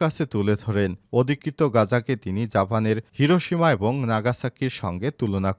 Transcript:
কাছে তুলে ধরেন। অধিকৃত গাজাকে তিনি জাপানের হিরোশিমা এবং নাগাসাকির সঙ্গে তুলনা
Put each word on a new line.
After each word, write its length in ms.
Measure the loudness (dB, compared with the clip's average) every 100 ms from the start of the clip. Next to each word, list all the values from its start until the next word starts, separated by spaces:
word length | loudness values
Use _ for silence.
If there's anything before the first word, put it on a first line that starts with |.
কাছে 220 | -2 -2 -4
তুলে 220 | 0 0 0
ধরেন। 260 | 0 0 0 -2 _ 0
অধিকৃত 400 | 2 0 -4 -2 2 4
গাজাকে 360 | 2 2 -2 -4
তিনি 180 | -4 -4 0 0
জাপানের 420 | 2 0 0 -2 -4 0
হিরোশিমা 500 | 2 2 2 0 2 2
এবং 140 | 0 0 0
নাগাসাকির 640 | 0 0 -2 -6 -4 -6 -4
সঙ্গে 280 | -6 -4 -6 -4
তুলনা 320 | -2 0 -2